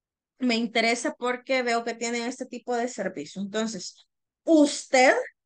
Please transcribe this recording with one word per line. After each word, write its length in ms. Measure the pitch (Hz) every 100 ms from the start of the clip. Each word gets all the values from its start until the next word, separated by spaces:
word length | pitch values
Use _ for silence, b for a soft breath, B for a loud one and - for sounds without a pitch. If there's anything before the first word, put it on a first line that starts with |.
| _ _ _ _
me 180 | 254 226
interesa 580 | 233 233 226 240 302 294
porque 440 | 247 247 - 262
veo 220 | 240 233
que 100 | 233
tienen 280 | 233 233 240
este 220 | 233 262 254
tipo 300 | 240 - 240
de 120 | 240
servicio". 540 | 240 185 - 147 185
Entonces, 680 | 202 214 220 196 - - _ _ _ _
usted 680 | - 320 285 - - 262 262 466 508 _